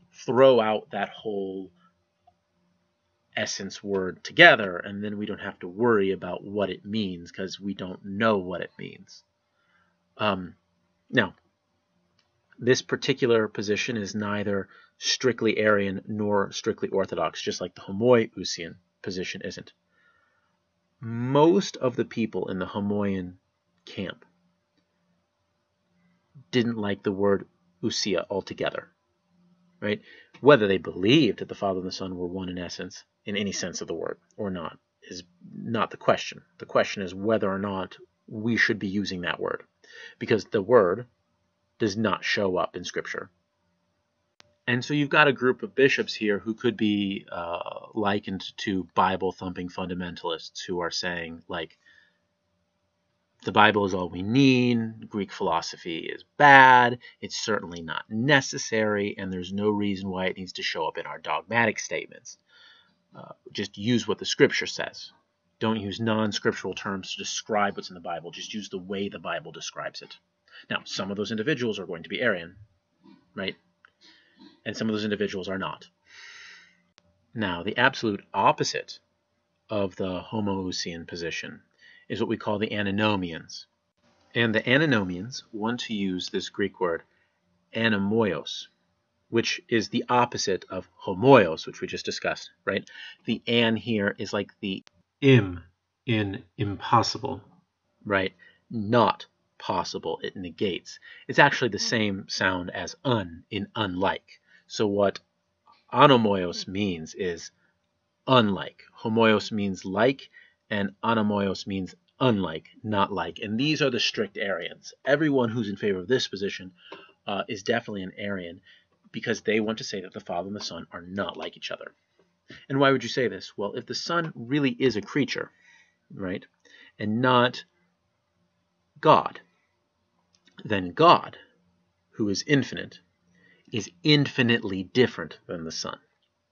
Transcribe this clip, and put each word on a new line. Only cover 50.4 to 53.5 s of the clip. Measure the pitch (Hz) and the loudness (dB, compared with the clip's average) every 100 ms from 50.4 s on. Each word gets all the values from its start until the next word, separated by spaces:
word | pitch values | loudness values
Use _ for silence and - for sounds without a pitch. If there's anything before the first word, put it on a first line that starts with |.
| - - - | -10 -14 -8
who | 90 | -6
are | 85 | -4
saying, | - 90 87 82 82 - | -4 -6 -6 -8 -12 -10
like, | 90 82 _ _ _ _ _ _ _ _ _ _ _ _ _ _ _ _ _ | -10 -10 _ _ _ _ _ _ _ _ _ _ _ _ _ _ _ _ _
"The | - | 0